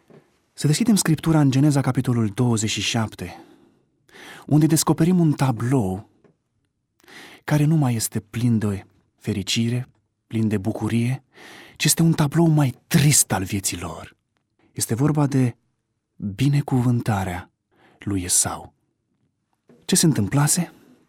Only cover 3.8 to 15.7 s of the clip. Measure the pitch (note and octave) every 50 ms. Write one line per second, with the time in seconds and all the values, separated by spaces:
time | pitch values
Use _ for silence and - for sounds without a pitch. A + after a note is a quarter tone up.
3.8 | _ _ _ _ _ _ - - - - - - - - C3+ D3+ D#3+ D3 D#3+ D3+
4.8 | - - D3+ - D#3+ E3+ F#3 F3 E3+ D#3 C#3 - C#3+ C3 B2+ G#2+ A2+ B2 C#3 C3+
5.8 | G#2 F#2 F#2 G2+ - _ _ _ _ _ _ _ _ _ _ _ _ _ _ _
6.8 | _ _ _ _ _ - - - - - - - - - D3+ D3+ D3 D3 E3 D#3
7.8 | C#3+ B2 A#2+ A2 - - - A2+ - _ - A#2 A#2+ B2 A2+ G#2+ G#2 G#2 G2 F#2+
8.8 | - _ _ _ _ _ _ _ - G#2+ G#2 G2 F#2 - - A#2+ A#2 A#2 A#2+ B2
9.8 | B2+ - _ _ _ _ _ _ _ - - A2+ A2 G#2+ G#2+ G2+ F#2+ A2+ G#2+ -
10.8 | G#2+ G#2+ A2+ A#2 A#2 B2 C3 - _ _ _ - - - - - - - - -
11.8 | - D3+ - - E3 E3 D#3 - D3+ C#3 - E3 E3+ E3 D3+ D3+ D3 B2 - -
12.8 | _ - - - C3+ D3+ C3+ - - - A#2 G2 G2 F#2 G#2 G2 - - G2 E2+
13.8 | F2+ E2+ D#2+ - - - _ _ _ _ _ _ _ _ _ _ _ _ - -
14.8 | - - A#2 G#2+ C#3+ D3+ D3 D3+ D3 C3+ C3+ C3 B2+ A#2+ - _ _ _